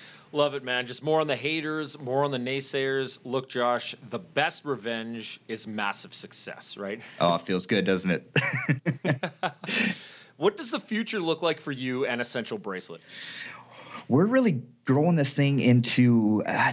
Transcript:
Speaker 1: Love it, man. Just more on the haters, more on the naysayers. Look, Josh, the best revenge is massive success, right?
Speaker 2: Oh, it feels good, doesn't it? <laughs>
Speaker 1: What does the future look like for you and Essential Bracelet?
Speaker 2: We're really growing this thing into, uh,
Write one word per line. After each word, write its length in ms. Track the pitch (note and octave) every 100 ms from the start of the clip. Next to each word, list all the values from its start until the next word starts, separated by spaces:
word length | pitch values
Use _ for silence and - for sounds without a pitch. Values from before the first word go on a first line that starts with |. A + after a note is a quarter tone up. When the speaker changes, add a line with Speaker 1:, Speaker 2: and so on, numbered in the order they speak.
| - - -
Speaker 1:
Love 200 | D3 D3
it, 100 | C#3
man. 220 | B2+ B2 B2
Just 160 | B2
more 180 | D3 D#3
on 60 | D3+
the 100 | B2+
haters, 600 | C3+ D#3+ D#3 D#3 D3 C#3
more 260 | C3+ C3+
on 60 | C#3+
the 80 | C3
naysayers. 800 | B2 C3+ C3+ C#3 C3+ C3+ C3 -
Look, 260 | B2+ C3 B2+
Josh, 440 | B2+ A#2+ A#2+ - - A#2
the 100 | A2+
best 460 | F2+ - D#3 -
revenge 760 | C#3+ B2+ G#2+ A2+ A2+ A#2 G#2+ - -
is 200 | A2 A2
massive 480 | G#2+ G#2 G2 F#2
success, 640 | - - - - - - -
right? 240 | G2 A2+ - -
Speaker 2:
Oh, 140 | E2+
it 80 | E2+
feels 240 | - F#2 F2+
good, 180 | G#2
doesn't 260 | F#2+ F#2+ F#2
it? 260 | E2 - - - B2+ - C3+ - C3 F3+ C3+ E3+ -
<laughs> 100 | F3+ - - - G3 - - - - -
Speaker 1:
What 140 | F#3+ G4+
does 160 | B3+
the 80 | C#4+
future 400 | - G#3+ A3 A3
look 200 | E3 D#3+
like 200 | F3 D#3
for 100 | -
you 340 | C3+ B2+ B2+
and 160 | B2 A#2+
Essential 380 | A#2+ B2+ A2 A2
Bracelet? 440 | G2 F#2 - E2 - - - - - - - - - - -
Speaker 2:
We're 180 | B2+ G3+
really 340 | C4 A#3+ C3+ A#2+ -
growing 300 | - C3+ D#3+
this 180 | E3+ C#3
thing 280 | - C#3 C#3
into, 840 | A#2 B2 A#2 - B2 A#2 G#2+ G#2+ -
uh, 260 | - -